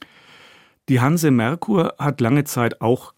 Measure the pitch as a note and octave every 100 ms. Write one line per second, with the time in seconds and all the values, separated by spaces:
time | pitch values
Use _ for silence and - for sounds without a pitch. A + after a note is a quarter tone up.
0 | - _ _ - - - _ _ - B2+
1 | C3 E3+ D#3 B2 A2+ E3+ - G3 E3 -
2 | C#3+ C#3+ A#2 D3 D3 B2+ A#2 - A2 C3
3 | -